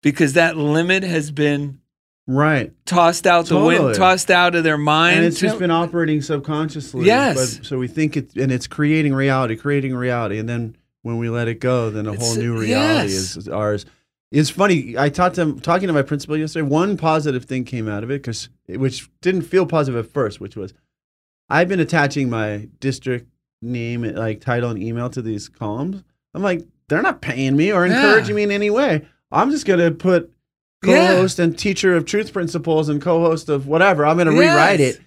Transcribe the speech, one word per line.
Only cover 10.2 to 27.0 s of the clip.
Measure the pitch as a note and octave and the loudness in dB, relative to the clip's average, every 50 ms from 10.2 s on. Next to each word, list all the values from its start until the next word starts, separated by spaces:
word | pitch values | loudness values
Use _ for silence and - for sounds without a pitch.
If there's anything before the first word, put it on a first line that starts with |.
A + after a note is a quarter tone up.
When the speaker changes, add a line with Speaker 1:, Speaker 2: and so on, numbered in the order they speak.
| A2+ G2+ G2 | -2 -4 -4
Speaker 2:
And | G#2+ A2 | -6 -6
then | A2+ A#2+ A#2 A#2 A2+ A2+ _ _ _ _ _ | -6 -6 -6 -6 -8 -12 _ _ _ _ _
when | _ A#2 A#2 | _ -8 -6
we | A#2 A#2 A#2 | -4 -4 -4
let | A2+ A#2+ A#2 | -4 -2 -4
it | A#2 A2+ A2 | -4 -4 -4
go, | - B2+ B2+ B2 A#2 A2+ | -2 0 0 0 0 -2
then | G#2 G#2+ G#2 | -4 -4 -6
a | G#2+ G#2 | -6 -6
Speaker 1:
It's | G#2 A#2+ | -4 -2
Speaker 2:
whole | A#2 A#2 | -2 -2
new | A2+ A#2 A#2+ A#2 A2+ | -2 -2 -2 -2 -2
reality | A2 G#2+ - C4 C#4+ D#4 E4 C#4+ - G2+ | 0 0 0 0 2 2 2 0 0 -2
Speaker 1:
yes. | |
Speaker 2:
is, | F#2+ F#2+ F#2+ F#2 - | -2 -4 -6 -6 -10
is | - G2+ | -12 -12
ours. | - - G2+ G#2+ G#2 G#2 G2+ - - _ _ _ _ _ _ _ _ | -8 -6 -4 -2 -2 -2 -4 -6 -12 _ _ _ _ _ _ _ _
It's | - C#3+ D#3 C#3 | 0 0 0 0
funny. | - - G3 G#3 F3+ D3+ - - A#2 | 0 0 2 2 2 0 0 -4 -4
I | A2+ C#3 D3 | -2 -2 -2
talked | C#3 - F3+ F3+ F3+ | 0 0 0 0 0
to, | F3+ E3+ D#3 C#3 | 0 -2 -2 -4
talking | - - E3+ E3+ F#3 F#3+ | -4 -2 0 0 0 0
to | F#3 D#3+ | 0 0
my | C#3+ C3+ | 0 0
principal | - D3+ C#3+ - - D3+ | -2 -4 -8 -6 -6 -4
yesterday. | D#3 D#3 D3+ - E3 | -4 -4 -4 -4 -4
One | D#3 C#3 C#3 D#3 F3+ G#3 G3+ | -2 0 0 0 2 0 -2
positive | - D#3+ D#3+ D#3 D#3 D3 D#3 C3 B2+ B2 | -2 0 0 0 2 0 -2 -4 -4 -6
thing | _ C3 C3 B2 | _ -6 -6 -6
came | B2+ B2+ A#2+ A2 G#2+ | -6 -6 -6 -6 -6
out | G#2 G2+ A2 | -6 -6 -6
of | A#2+ | -6
it, | C#3 C#3 | -8 -8
'cause, | C3+ B2 A2+ - - - _ _ _ | -6 -8 -10 -10 -10 -14 _ _ _
which | - F2+ A2+ C3+ C3 B2+ - - _ _ _ - | -12 -6 -4 -4 -4 -4 -6 -16 _ _ _ -2
didn't | F3 F#3+ F#3 | -2 -2 -2
feel | D#3 - - F#3+ F#3 | -4 0 0 0 0
positive | E3+ E3+ D#3+ D3 C3+ B2 A#2 A2 | 2 0 0 0 0 -2 -4 -6
at | - _ | -4 _
first, | C#3+ C3 G#2 G#2 - | -2 -2 -2 -4 -8
which | G2 G2 - | -16 -14 -12
was | A2 F#2+ F#2+ - _ _ _ _ _ _ _ _ _ _ _ _ _ _ _ | -12 -14 -14 -14 _ _ _ _ _ _ _ _ _ _ _ _ _ _ _
I've | C#3+ D3+ F3+ | 0 0 2
been | F3 G3 F#3 | 2 0 -2
attaching | D#3 - F3 D#3+ C#3+ C#3 C#3 D3 C3+ B2 | 0 0 2 0 0 0 0 -2 -4 -2
my | A#2 A2+ G#2+ G#2+ G#2 G#2 G#2+ - _ _ | -2 -4 -4 -4 -6 -8 -10 -14 _ _
district | - C3+ B2+ - - C3 B2+ A#2+ A#2+ _ _ _ _ _ _ _ - | -6 -6 -6 -4 -6 -6 -6 -6 -8 _ _ _ _ _ _ _ -10
name, | A#2+ B2 A#2+ A#2 A#2 A#2+ A#2+ A#2+ | -8 -6 -6 -6 -6 -6 -6 -6
like, | A2 - F#2 A2+ A2 A2 G#2 | -6 -6 -4 -4 -4 -6 -6
title | - C3 A#2+ A#2+ A#2+ A#2+ | -4 -4 -2 -2 -2 -4
and | A#2 G2+ | -4 -6
email | F#2+ A2+ A2+ A#2 A#2+ A#2+ | -6 -6 -6 -6 -6 -6
to | - C3 A#2 | -8 -8 -6
these | A2+ A2 G#2 - - | -6 -8 -8 -10 -14
columns. | _ _ A#2 G#2+ G#2 A#2 C#3+ F3+ G3 G3 - _ _ _ _ _ _ | _ _ -8 -8 -6 -6 -6 -8 -8 -10 -14 _ _ _ _ _ _
I'm | D#3+ G3 | -4 -4
like, | G3+ - - - _ _ _ _ _ | -2 -4 -4 -6 _ _ _ _ _
"They're | C#3 E3 | -2 0